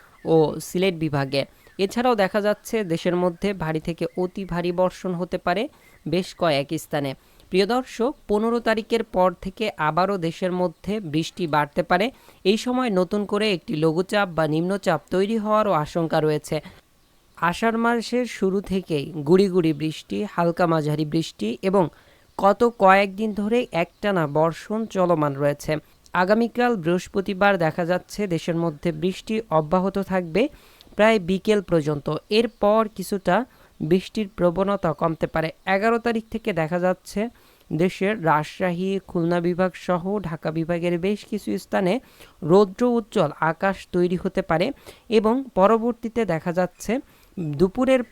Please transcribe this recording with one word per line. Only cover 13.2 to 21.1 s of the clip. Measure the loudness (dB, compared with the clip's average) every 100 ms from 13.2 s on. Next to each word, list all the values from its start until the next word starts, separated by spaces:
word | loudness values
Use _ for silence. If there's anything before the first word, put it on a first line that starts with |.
| -2
করে | -2 0
একটি | -2 -4 0
লঘুচাপ | 2 2 0 0 0 0
বা | 0
নিম্নচাপ | 0 -2 -2 -2 -2 -2
তৈরি | -2 0 -2
হওয়ারও | 0 2 2 0
আশঙ্কা | 0 -2 0 2
রয়েছে। | 2 0 -4 -8 -8 -18 _ _ _ _ _ -4
আষাঢ় | -2 0 0 0
মাসের | 0 0 -2 -2 -4 -2
শুরু | 0 0
থেকেই | -2 -4 -2 -4 -4 -4 4
গুড়ি | 6 6
গুড়ি | 2 2
বৃষ্টি, | 0 -4 -6 -8 -6 -4
হালকা | -2 0 2 2
মাঝারি | 2 0 -2
বৃষ্টি | -2